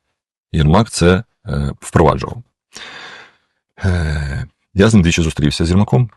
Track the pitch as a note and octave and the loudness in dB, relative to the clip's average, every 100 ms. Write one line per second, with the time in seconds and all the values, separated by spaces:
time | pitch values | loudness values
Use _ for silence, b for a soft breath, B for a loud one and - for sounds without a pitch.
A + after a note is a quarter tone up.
0 | _ _ _ _ _ E2 D2 F#2 A2+ - | _ _ _ _ _ -2 2 2 2 0
1 | E2+ F#2 - _ - C#2+ C#2+ - - - | 2 2 -2 _ -10 -6 -6 -8 -4 0
2 | D#2 C2 - A#2+ - _ _ - B B | 2 0 -4 -14 -20 _ _ -20 B B
3 | B B B B B B _ - G2 F2+ | B B B B B B _ -8 -4 -2
4 | D#2 D2+ C#2+ C2+ - _ _ F#2 G#2+ A2 | -2 -4 -6 -8 -10 _ _ 2 4 4
5 | E2+ E2 D#2+ - D2 - E2 F#2 G#2 B2+ | 4 2 -2 0 -2 0 0 0 0 0
6 | A#2+ | -2